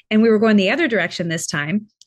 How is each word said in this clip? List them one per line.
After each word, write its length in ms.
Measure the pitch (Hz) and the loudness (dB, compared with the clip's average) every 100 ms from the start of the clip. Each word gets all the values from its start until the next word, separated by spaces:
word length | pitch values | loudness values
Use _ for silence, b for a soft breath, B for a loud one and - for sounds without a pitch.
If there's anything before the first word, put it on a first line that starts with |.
| - | -2
and 120 | 214 | 2
we 80 | 226 | 4
were 100 | 214 | 4
going 160 | 220 208 | 4 2
the 140 | 185 | 2
other 160 | 269 320 | 0 0
direction 400 | 220 175 - 170 | 0 -4 -4 -6
this 180 | 160 - | -6 -6
time. 400 | 156 147 202 214 _ | -6 -4 -6 -6 _